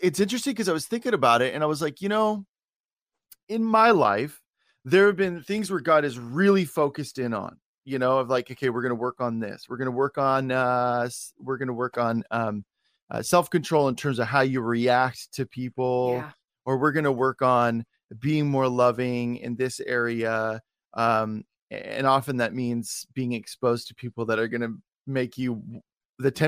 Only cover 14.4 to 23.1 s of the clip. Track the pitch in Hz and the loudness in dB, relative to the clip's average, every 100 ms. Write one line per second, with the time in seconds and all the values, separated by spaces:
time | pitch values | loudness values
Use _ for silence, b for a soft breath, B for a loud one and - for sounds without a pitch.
14.4 | 135 131 117 117 120 123 127 - - - | 2 0 -2 0 2 2 2 -4 -12 -10
15.4 | 123 131 127 127 127 127 123 123 151 - | -8 -8 -8 -4 -2 0 0 -2 -6 -16
16.4 | _ _ 127 135 147 147 147 127 131 127 | _ _ -4 0 0 2 0 2 0 0
17.4 | 127 123 120 117 113 _ - 110 135 151 | 2 4 2 0 -6 _ -20 -6 -2 0
18.4 | 147 135 131 123 123 117 127 123 120 120 | 2 2 2 4 4 2 -2 -2 -4 -4
19.4 | 120 120 127 - - 123 117 117 113 113 | -6 -4 -4 -4 -4 -2 -2 -2 -2 -2
20.4 | 110 110 - _ _ - 117 113 110 107 | -2 -6 -12 _ _ 0 2 2 0 -4
21.4 | - _ _ 107 95 107 135 135 127 127 | -10 _ _ -12 -8 -2 2 2 2 -2
22.4 | 113 123 120 120 113 - - | -2 -2 -4 -4 -6 -10 -10